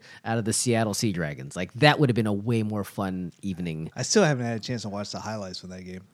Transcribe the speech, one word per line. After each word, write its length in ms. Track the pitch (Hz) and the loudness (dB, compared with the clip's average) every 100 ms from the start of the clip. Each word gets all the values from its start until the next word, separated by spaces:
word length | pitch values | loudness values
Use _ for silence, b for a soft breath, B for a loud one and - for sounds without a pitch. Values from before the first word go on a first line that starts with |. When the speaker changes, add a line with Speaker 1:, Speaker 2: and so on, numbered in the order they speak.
| b b | b b
Speaker 1:
out 140 | 110 117 | -2 0
of 60 | |
the 80 | 107 | 0
Seattle 420 | 110 123 113 110 | 0 2 2 2
Sea 180 | 101 117 | 0 0
Dragons. 440 | 87 78 69 69 87 | 0 -2 -6 -8 -6
Like, 160 | 90 | -8
that 240 | 117 147 147 | 4 6 8
would've 180 | 139 113 | 4 4
been 100 | 107 | 2
a 60 | |
way 300 | 101 110 117 | 0 2 2
more 220 | 107 107 | 0 -2
fun 480 | 98 - 98 92 87 - | -4 -4 -2 -2 -6 -6
evening. 480 | 98 90 87 78 80 | -6 -4 -4 -4 -6
Speaker 2:
I 80 | - | -6
still 220 | 110 220 | 2 6
haven't 220 | 170 131 120 | 6 4 0
had 100 | 113 | -4
a 40 | |
chance 220 | - 123 | -4 -6
to 60 | 107 | -6
watch 240 | 101 101 | -6 -6
the 60 | 98 | -8
highlights 380 | 107 110 95 92 | -8 -8 -8 -10
from 100 | 92 | -12
that 120 | 92 | -12
game. 160 | 92 92 - | -12 -12 -10